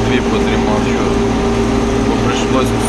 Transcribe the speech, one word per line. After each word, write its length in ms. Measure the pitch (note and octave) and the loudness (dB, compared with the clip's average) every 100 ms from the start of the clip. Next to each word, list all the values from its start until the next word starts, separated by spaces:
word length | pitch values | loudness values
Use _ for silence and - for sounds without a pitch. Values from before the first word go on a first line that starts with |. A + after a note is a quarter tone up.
дві 140 | - B2+ A#2+ | 0 0 0
подрімав, 500 | A2 - - - G#2+ - | 0 0 0 0 0 0
що, 120 | A#2 A1+ - - - - - - - - - - | 0 0 0 0 0 0 0 0 0 0 0 0
бо 80 | - | 0
прийшлось 480 | A#2+ - - C3 A#2+ - | 0 0 0 0 0 0